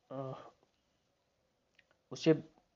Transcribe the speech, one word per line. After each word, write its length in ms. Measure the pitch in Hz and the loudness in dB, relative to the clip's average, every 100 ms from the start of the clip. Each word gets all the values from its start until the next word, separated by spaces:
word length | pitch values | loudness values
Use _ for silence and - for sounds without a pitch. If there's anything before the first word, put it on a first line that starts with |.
| _ | _
अ, 380 | 135 135 - - - - _ _ _ _ _ _ _ _ _ _ - - - _ | -6 -6 -8 -12 -20 -20 _ _ _ _ _ _ _ _ _ _ -20 -20 -20 _
उसे 340 | 127 165 151 - - - | 0 4 4 2 -18 -20